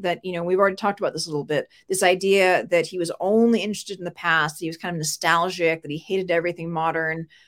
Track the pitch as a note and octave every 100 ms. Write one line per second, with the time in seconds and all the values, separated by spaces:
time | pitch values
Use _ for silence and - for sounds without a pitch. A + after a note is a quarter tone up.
0 | F#3+ E3+ F#3 E3+ E3+ F#3 G3 F#3+ G#3 G3
1 | F3 E3 E3 D3 C#3+ D3 - _ _ F#3+
2 | F#3 F#3 F#3+ G3 F#3 E3+ E3 F3 D#3+ F3+
3 | E3+ - F#3 A3 A#3 A3+ G3+ G3+ - F#3+
4 | F3 - E3+ D#3+ D3+ D3+ D#3+ E3 F#3 E3+
5 | D3+ - E3+ E3+ F3+ F3+ E3 D#3+ D3 D3+
6 | - F#3+ F#3 E3+ E3+ F3 E3 E3 D#3+ D#3+
7 | D#3+ D#3+ E3 _